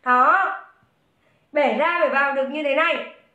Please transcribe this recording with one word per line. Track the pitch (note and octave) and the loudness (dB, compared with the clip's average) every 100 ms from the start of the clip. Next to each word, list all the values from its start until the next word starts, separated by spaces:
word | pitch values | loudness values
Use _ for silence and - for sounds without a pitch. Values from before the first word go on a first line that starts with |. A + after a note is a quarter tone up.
| B3+ | 2
Đó. | B3 C4+ F#4 F#4 - - _ _ _ _ _ _ _ _ | 2 4 2 0 -6 -14 _ _ _ _ _ _ _ _
Bẻ | D4 C4+ A3+ | -2 0 0
ra | D#4+ F4 | 0 0
bẻ | D4 | 0
vào | C4 C#4 | 0 -2
được | C4+ C4 | -2 -4
như | D4 | -4
thế | D4 C#4 | -2 0
này. | E4 C4+ - - _ | 0 -2 -8 -18 _